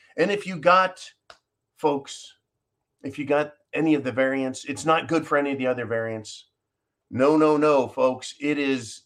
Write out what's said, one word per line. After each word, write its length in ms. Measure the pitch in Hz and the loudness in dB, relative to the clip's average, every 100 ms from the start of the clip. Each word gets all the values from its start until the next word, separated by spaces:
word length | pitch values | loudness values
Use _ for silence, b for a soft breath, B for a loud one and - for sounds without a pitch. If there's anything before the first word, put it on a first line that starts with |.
| b b | b b
And 140 | 175 | 0
if 160 | 202 185 | 0 -6
you 100 | 180 | -2
got, 460 | 165 185 185 185 - _ _ - _ _ _ _ | 4 6 4 -2 -18 _ _ -20 _ _ _ _
folks, 560 | 156 143 135 - - _ _ _ _ _ _ _ | 0 0 -6 -18 -20 _ _ _ _ _ _ _
if 160 | 139 139 | -12 -10
you 60 | 143 | -2
got 280 | 143 147 - _ | 0 0 -8 _
any 220 | 147 156 151 | -2 2 2
of 80 | |
the 80 | 127 | 0
variants, 520 | 120 131 135 131 131 - | 0 0 0 -4 -6 -10
it's 200 | 135 160 | -6 0
not 240 | 160 135 | 0 2
good 180 | 165 156 | -2 0
for 100 | 147 | 0
any 140 | 143 | 0
of 60 | 135 | -2
the 100 | 127 | -2
other 180 | 123 113 | -2 -4
variants. 600 | 113 113 110 104 - - _ _ _ _ _ _ | -4 -4 -8 -12 -18 -20 _ _ _ _ _ _
No, 240 | 117 135 156 | 2 4 6
no, 220 | 156 151 | 4 4
no, 300 | 151 143 120 | 4 4 2
folks. 460 | - 127 127 - - | 0 0 0 -10 -8
It 180 | 143 147 | -4 -2
is, 440 | 139 131 113 - | 0 -2 -4 -16